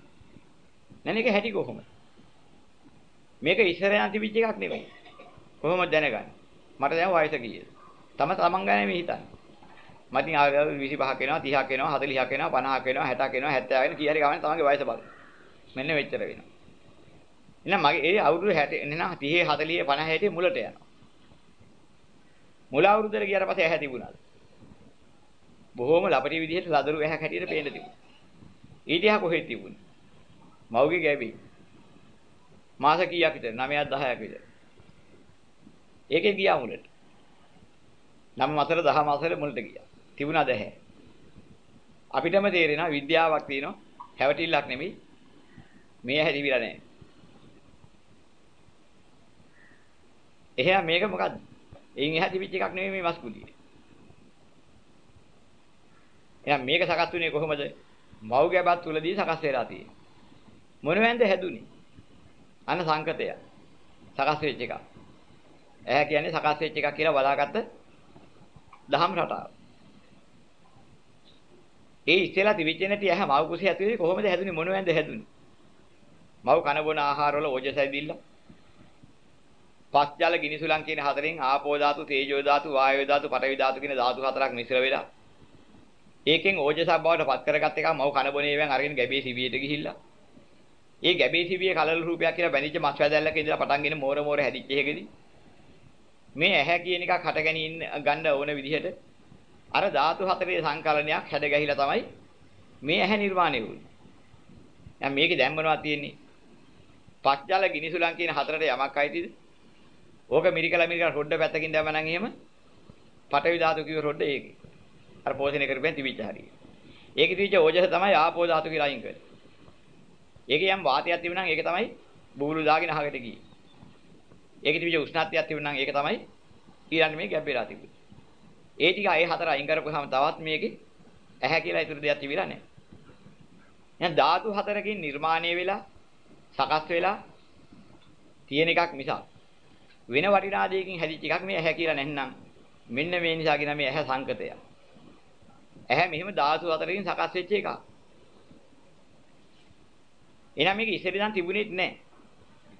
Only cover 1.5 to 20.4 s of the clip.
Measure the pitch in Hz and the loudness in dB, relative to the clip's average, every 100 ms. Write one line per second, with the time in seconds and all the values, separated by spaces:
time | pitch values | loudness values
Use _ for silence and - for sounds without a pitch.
1.5 | 196 123 110 - - - - - - - | -4 -4 -8 -16 -20 -20 -20 -20 -20 -20
2.5 | - - - - - - - - - 139 | -20 -20 -20 -20 -20 -20 -20 -20 -6 0
3.5 | 190 196 165 196 208 208 151 214 208 226 | 4 4 2 2 2 0 -2 -2 0 0
4.5 | - 95 78 - - - - - - - | -2 -6 -8 -10 -20 -20 -20 -20 -20 -20
5.5 | - 147 180 180 156 147 107 90 - - | -8 -2 0 2 2 2 -2 -8 -18 -20
6.5 | - - - 139 165 185 170 151 147 117 | -20 -20 -2 0 2 2 4 2 0 -6
7.5 | 85 - - - - - - 143 185 175 | -12 -16 -20 -20 -20 -14 -2 0 2 2
8.5 | 185 196 202 202 180 170 - - - - | 2 2 2 2 -2 -4 -6 -8 -20 -20
9.5 | - - - - - - 131 143 151 143 | -20 -20 -20 -20 -20 -4 -2 0 4 4
10.5 | 143 156 143 135 143 131 131 135 160 135 | 4 2 0 -4 -2 -2 -2 -2 -2 0
11.5 | 139 131 135 151 139 143 131 120 135 160 | 0 0 0 0 0 -2 -2 -2 -2 -2
12.5 | 160 135 131 131 135 147 123 131 127 143 | -2 0 -2 0 -2 -2 -2 -2 -2 0
13.5 | 135 - 131 143 151 151 151 143 165 156 | -2 0 2 2 0 0 2 2 2 -2
14.5 | 165 143 143 127 107 - - - - - | 2 2 2 0 -6 -10 -20 -20 -20 -20
15.5 | - - - 143 151 117 120 92 - - | -20 -16 -8 -2 -2 -2 -4 -6 -10 -18
16.5 | - - - - - - - - - - | -20 -20 -20 -20 -20 -20 -20 -20 -20 -20
17.5 | - 147 - 147 160 147 208 151 170 208 | -12 0 2 4 4 2 4 4 4 2
18.5 | 165 143 156 143 156 185 165 139 170 160 | 2 2 -2 -4 -4 -4 -4 0 2 2
19.5 | 147 156 175 139 143 160 160 208 165 | 0 0 -2 0 0 2 0 0 0